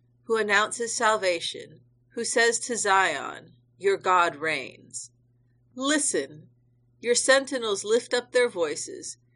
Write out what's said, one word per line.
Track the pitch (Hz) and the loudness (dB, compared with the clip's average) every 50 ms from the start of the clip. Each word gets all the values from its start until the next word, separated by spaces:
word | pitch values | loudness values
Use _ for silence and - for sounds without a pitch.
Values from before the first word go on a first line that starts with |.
| _ _ _ _ _ | _ _ _ _ _
who | - 226 | -2 -2
announces | 220 214 208 202 196 214 214 214 - 233 220 - | 0 0 2 2 2 2 2 -2 -6 -6 -6 -4
salvation, | - - 214 220 208 190 185 175 170 - - - - 131 151 156 - _ _ _ _ _ _ | 0 2 2 2 2 2 0 0 -2 -4 -8 -10 -12 -14 -18 -20 -20 _ _ _ _ _ _
who | - - 233 | -10 -8 -6
says | - - 254 233 233 240 233 | -2 2 4 4 4 2 0
to | - - 247 202 | -2 -6 -6 -2
Zion, | 202 202 190 190 190 175 151 135 127 139 - - - 160 - _ _ _ _ - | 0 2 4 4 4 2 0 -2 -6 -8 -10 -12 -16 -20 -20 _ _ _ _ -4
"Your | 175 196 196 180 | 0 0 0 0
God | - 190 185 180 170 170 151 | 2 4 4 4 4 2 0
reigns." | 143 151 160 156 139 123 - - - - - - - - - _ _ _ _ _ _ _ _ _ _ _ _ - | -2 -4 -4 -4 -4 -6 -8 -14 -20 -20 -20 -18 -18 -18 -18 _ _ _ _ _ _ _ _ _ _ _ _ -10
Listen, | 247 262 277 302 311 294 - - 170 135 135 151 156 - - _ _ _ _ _ _ _ _ _ _ | -4 0 0 0 2 0 0 -2 -2 -4 -6 -8 -18 -20 -20 _ _ _ _ _ _ _ _ _ _
your | - 226 240 | -2 0 0
sentinels | - - - 262 269 269 262 285 262 233 220 202 196 - | 2 4 4 4 4 2 0 -4 -4 -2 -2 -4 -4 -2
lift | 202 220 240 240 - 247 | 0 0 0 0 0 -4
up | 247 247 - | -4 -2 0
their | - 247 247 240 | 0 2 2 2
voices. | 196 185 165 151 151 - - - 127 127 - - - - _ _ _ | 0 -2 -2 -2 -4 -6 -8 -10 -12 -14 -14 -16 -16 -18 _ _ _